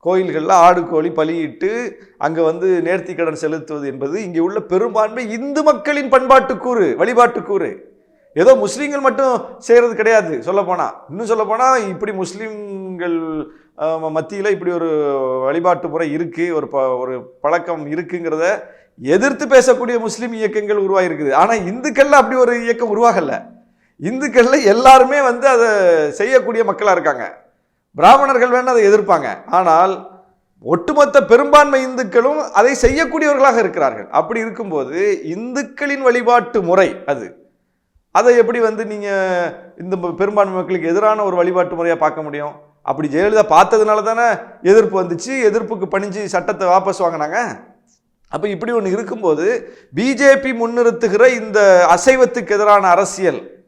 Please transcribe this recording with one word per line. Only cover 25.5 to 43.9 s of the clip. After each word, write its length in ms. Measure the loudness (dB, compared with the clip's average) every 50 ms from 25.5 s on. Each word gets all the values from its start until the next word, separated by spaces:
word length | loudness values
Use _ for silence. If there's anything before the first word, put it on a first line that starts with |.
| 4 4 4 2 2 2 4 4 4 2 2 -2 -2
செய்யக்கூடிய 520 | -4 -4 2 2 2 2 2 -2 -2 -2
மக்களா 260 | -2 -2 -2 2 2
இருக்காங்க. 560 | 2 2 2 -2 -2 -2 -6 -12 -12 -16 _ _ _ _ _ _ _ _ _ _ _
பிராமணர்கள் 540 | 4 6 6 8 8 6 2 2 2 2 2
வேணா 140 | 0 0 0
அதை 220 | 2 2 4 4
எதிர்ப்பாங்க, 400 | 6 4 4 4 2 0 0 0 -4 -10 -10 -10
ஆனால் 640 | -2 0 0 2 4 4 4 4 2 0 -6 -10 -18 -20 -20 _ _ _ _ _ _ _ _
ஒட்டுமொத்த 640 | _ -4 -4 -2 -2 -2 2 2 2 4 4 2 4
பெரும்பான்மை 580 | 6 4 4 4 6 6 6 6 6 2 -2 -2
இந்துக்களும் 720 | -2 -6 -6 -8 -2 0 0 2 2 0 -2 -6 -2 0
அதை 240 | 2 2 2 2 2 0
செய்யக்கூடியவர்களாக 760 | 0 2 2 -2 -2 -2 -2 0 0 2 4 4 2 4
இருக்கிறார்கள். 520 | 2 0 -2 -2 -2 -2 -2 -2 -4 -14 -4
அப்படி 300 | -2 -2 -2 -2 -4 -6
இருக்கும்போது 840 | -6 -6 -8 -10 -10 -6 -6 -6 -6 -6 -4 -4 -2 -2 -2 -4 -6
இந்துக்களின் 800 | -10 -10 -10 -10 -8 -6 -6 -8 -8 -8 -8 -6 -4 -4 0 0
வழிபாட்டு 600 | 0 0 2 2 2 2 2 2 0 -4 -4 -2
முறை 340 | 0 2 2 2 2 0 -8 -6
அது, 440 | -6 -6 -6 -6 -14 -16 _ _ _ _ _ _ _ _ _ _ _ _ _ _ _
அதை 260 | _ 2 4 4 4
எப்படி 240 | 4 4 2 2 0
வந்து 260 | 0 -2 -2 -4 -8
நீங்க 220 | -8 -8 -10 -6 -4 -4 -2 -2 -2 -2 -2 -4 -4 -6 -10 -20 -20 _ -16
இந்த 180 | -8 -8 -6
பெரும்பான்மை 600 | -6 -6 -8 -4 -2 -4 -2 0 0 -2 0 -2
மக்களுக்கு 320 | -6 -6 -4 -6 -4 -2 -2
எதிரான 360 | -2 0 2 0 0 0 -2
ஒரு 120 | -2 0
வழிபாட்டு 480 | 0 0 0 2 0 -2 -2 -2 -4 -2
முறையா 120 | -2 -2
பார்க்க 260 | 0 0 -2 -2 -4 -12
முடியும்? 300 | -10 -10 -10 -10 -10 -12 -16 _ _ _ _ _
அப்படி 260 | -8 -6 -4 -4 -4
ஜெயலலிதா 340 | -2 0 0 0 2 2 2 4
பார்த்ததுனால 540 | 4 4 4 4 4 2 2 2